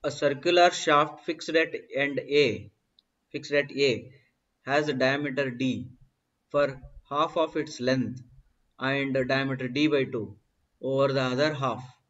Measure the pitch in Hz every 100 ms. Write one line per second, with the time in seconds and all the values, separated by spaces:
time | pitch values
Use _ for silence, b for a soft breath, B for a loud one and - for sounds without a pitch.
0 | 151 131 147 139 170 175 175 170 160 147
1 | 151 - - 160 - 160 160 - - 131
2 | 139 131 - 143 135 98 - _ _ _
3 | _ _ _ 143 135 143 143 131 139 110
4 | - b b _ _ _ 127 143 151 131
5 | 131 143 147 131 135 120 131 107 - -
6 | - _ _ _ _ 147 139 131 - -
7 | _ 143 160 175 156 160 151 - 123 131
8 | 110 - - - _ _ _ _ 131 139
9 | 139 135 127 135 135 127 127 131 151 143
10 | 127 117 98 - _ _ _ _ 131 135
11 | 139 135 127 127 151 143 135 107 - _